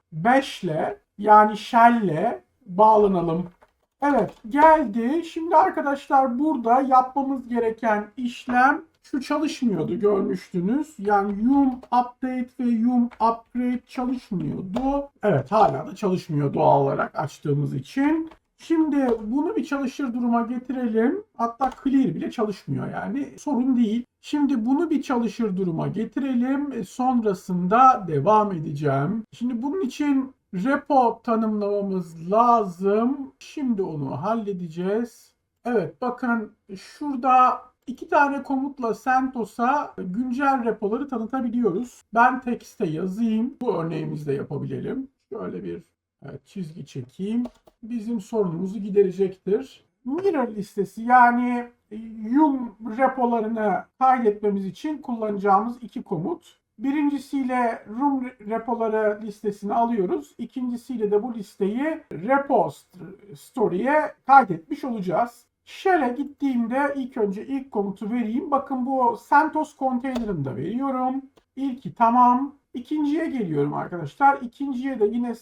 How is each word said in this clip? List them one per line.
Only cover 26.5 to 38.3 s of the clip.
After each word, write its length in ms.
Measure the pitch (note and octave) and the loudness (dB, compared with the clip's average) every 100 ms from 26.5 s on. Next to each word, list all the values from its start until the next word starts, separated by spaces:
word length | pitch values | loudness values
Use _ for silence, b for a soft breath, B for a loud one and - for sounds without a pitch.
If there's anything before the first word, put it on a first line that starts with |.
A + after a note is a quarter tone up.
| C#4 C#4+ | 0 -2
E, 120 | A#3+ | -6
sonrasında 1200 | F#3+ - B3+ B3 G#3+ F#3 - F3+ F3+ A3 C4 B3 F3+ | -8 -2 0 2 0 -2 -2 -2 2 8 8 6 0
devam 440 | D3 C#3 G#3+ G#3 | 0 4 4 4
edeceğim. 720 | F3 D#3 C#3+ D3 C3+ D3+ A3 G#3+ | -2 -6 -2 0 0 0 -4 -8
Şimdi 300 | - A#3+ A#3+ | -8 -6 -4
bunun 180 | C#4 F#4+ | -4 -4
için 540 | F#4+ - D4 C4+ C4 _ _ | -4 -2 0 0 -2 _ _
repo 640 | F#3 A3 C#4+ - C#4 A#3 A3+ | -4 0 0 2 2 2 0
tanımlamamız 1120 | - A3 A3 G#3+ G3+ G3+ G3 F#3 E3 E3 E3 | -2 0 0 -2 -2 -2 -2 -4 -6 -10 0
lazım. 1000 | G#3+ A#3+ A#3 G3+ E3+ G3 G#3 A#3+ C#4+ C4+ _ | 4 6 4 2 -2 0 2 0 -2 -10 _
Şimdi 440 | - - C4 G#3+ | -16 -6 -2 -2
onu 400 | F3+ D#3 C3+ B2 | -2 -4 -6 -4
halledeceğiz. 1120 | F3+ A3+ G3+ F#3 F3 D#3+ F3+ G#3 A#3+ - _ _ _ _ | -4 -4 -4 -8 -8 -6 -2 -2 -4 -8 _ _ _ _
Evet, 380 | A#3 A#3 D#3+ - | -4 -2 -2 -6
bakın 500 | B3 A#3+ B3 A#3 G#3+ _ - F#3+ | -8 -4 -2 -2 -4 _ -18 -18
şurada 840 | - - D4 C4+ C4 B3+ B3+ - - _ - | -18 -10 -8 -2 4 6 4 2 -8 _ -14
iki 220 | - - | -12 0
tane 340 | E4 C#4+ | 2 2